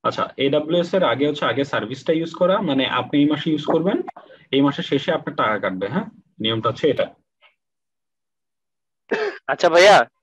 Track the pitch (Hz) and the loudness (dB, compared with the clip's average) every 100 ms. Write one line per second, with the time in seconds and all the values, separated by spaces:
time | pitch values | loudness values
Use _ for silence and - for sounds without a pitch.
0 | 127 110 - - 135 147 147 170 175 190 | -4 -4 -6 -2 0 0 0 0 2 0
1 | 151 117 147 147 143 117 139 120 104 135 | 2 2 0 0 -2 -2 -2 -4 -4 -6
2 | - 160 165 - 180 196 180 135 131 127 | -2 -2 -2 0 2 2 0 0 0 -2
3 | 123 147 147 147 170 151 - 160 175 240 | 0 2 2 2 -2 -2 0 0 0 -2
4 | - - - - _ 139 143 139 - 139 | -6 -14 -20 -20 _ 2 2 0 -2 -2
5 | - 156 - - 113 107 98 92 98 165 | 0 -4 -4 -2 -2 0 -4 -4 -4 -4
6 | 220 - _ _ 110 113 117 110 156 123 | -6 -14 _ _ -4 -2 -2 0 0 0
7 | - - _ _ _ _ _ _ _ _ | -4 -8 _ _ _ _ _ _ _ _
8 | _ _ _ _ _ _ _ _ _ _ | _ _ _ _ _ _ _ _ _ _
9 | _ 427 427 - - 139 175 170 196 175 | _ -4 -4 -6 -8 0 0 4 6 6
10 | 117 _ | 4 _